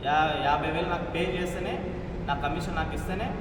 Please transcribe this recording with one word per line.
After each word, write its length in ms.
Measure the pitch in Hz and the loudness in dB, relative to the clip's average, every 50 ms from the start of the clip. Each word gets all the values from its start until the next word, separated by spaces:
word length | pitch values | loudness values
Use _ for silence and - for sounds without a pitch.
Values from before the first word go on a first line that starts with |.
| 143 | 2
యా-, 420 | 139 147 156 156 156 151 139 139 | 4 4 4 4 4 2 2 4
యాభై 240 | 143 147 151 151 160 | 4 4 4 2 0
వేలు 180 | 160 165 175 175 | 0 0 0 0
నాకు 160 | 175 170 - | 0 -2 -2
పే 340 | - - 165 180 185 180 175 180 | -2 0 0 0 0 0 0 0
చేస్తేనే, 420 | 180 175 175 175 196 180 185 185 180 180 - - - - - - | -2 -2 -2 -2 -2 -2 -2 -2 -4 -4 -4 -6 -6 -4 -4 -2
నా 80 | - 143 | -2 -2
కమిషన్ 420 | 139 139 147 156 170 165 - 170 | 0 0 0 0 0 -2 -2 -2
నాకు 180 | 160 160 - - | -2 -2 -2 -2
ఇస్తేనే 400 | - - - 185 190 226 - - - | -2 -2 -2 -2 -2 -2 -2 -4 -4